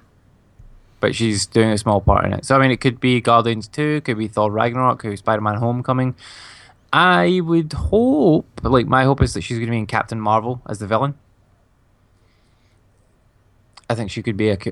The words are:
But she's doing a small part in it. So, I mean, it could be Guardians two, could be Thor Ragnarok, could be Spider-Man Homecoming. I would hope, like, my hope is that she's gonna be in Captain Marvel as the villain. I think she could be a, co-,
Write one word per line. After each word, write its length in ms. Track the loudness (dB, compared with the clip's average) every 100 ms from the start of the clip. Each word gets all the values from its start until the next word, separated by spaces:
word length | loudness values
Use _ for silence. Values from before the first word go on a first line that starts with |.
| _ _ _ _ _ -20 -20 -20 _ _
But 160 | -4
she's 320 | 0 -2 -2 0
doing 240 | 2 2
a 80 | 2
small 220 | 0 2
part 240 | 2 2 0
in 60 |
it. 120 | -4
So, 120 | 0 2
I 40 |
mean, 120 | 2
it 80 | 2
could 180 | -2 0
be 220 | 0 2
Guardians 480 | 4 4 2 -4 -6
two, 320 | -6 -4 -2
could 180 | -4 -4
be 80 | -4
Thor 240 | -2 0
Ragnarok, 480 | 0 -2 0 -2 -2
could 120 | -6
be 60 | -6
Spider-Man 400 | -2 -2 -2 -2
Homecoming. 560 | -2 -2 -2 -2 -2 -6 -16 -20 -20 -20 -20 _ _
I 480 | 2 4 4 2 0
would 280 | 2 0 0
hope, 760 | -6 -2 0 2 2 4 2 -2 -8
like, 220 | 2 2 4
my 160 | 2
hope 180 | 2 2
is 120 | 0
that 80 | -2
she's 160 | -6 -6
gonna 100 | -4
be 80 | -4
in 80 | -2
Captain 340 | -4 -4 -4
Marvel 400 | 0 0 0 -8 -10
as 120 | -10
the 80 | -2
villain. 260 | -2 -2 -6 _ _ _ _ _ _ _ _ _ _ _ _ _ _ _ _ _ _ _ _ _ _ _ _ _ _ -6
I 60 |
think 160 | -4 -4
she 120 | -6
could 140 | -6 -2
be 140 | 0
a, 60 | 0
co-, 140 | -4